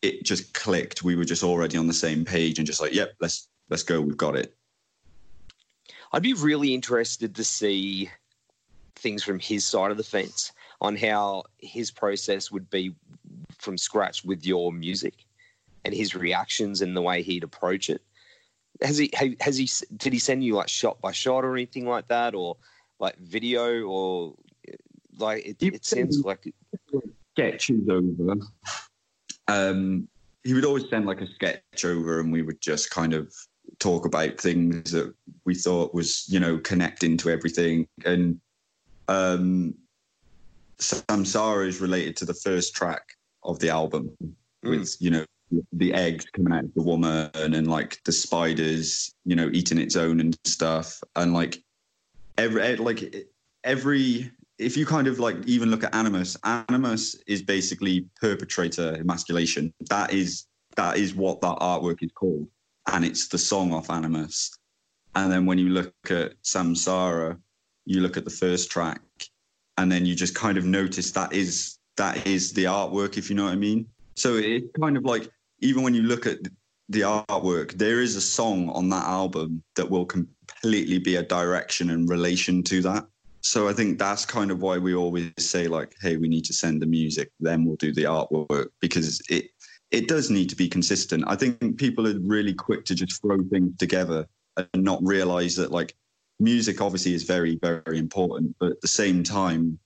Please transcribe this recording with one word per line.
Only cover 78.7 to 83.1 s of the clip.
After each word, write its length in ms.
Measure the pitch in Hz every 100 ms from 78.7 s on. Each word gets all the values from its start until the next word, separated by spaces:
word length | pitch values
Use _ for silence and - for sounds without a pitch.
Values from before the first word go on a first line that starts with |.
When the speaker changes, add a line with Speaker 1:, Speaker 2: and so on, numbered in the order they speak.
Speaker 1:
on 180 | 85 95
that 160 | 92 -
album 580 | 92 92 82 80 82 - -
that 140 | 85
will 160 | 92 87
completely 960 | 90 82 _ - - 110 104 - 90
be 160 | 90 90
a 80 |
direction 640 | 85 90 87 90 - - 85
in 160 | 82 85
relation 560 | 87 87 90 - 90
to 180 | 87 92
that. 260 | 92 104 -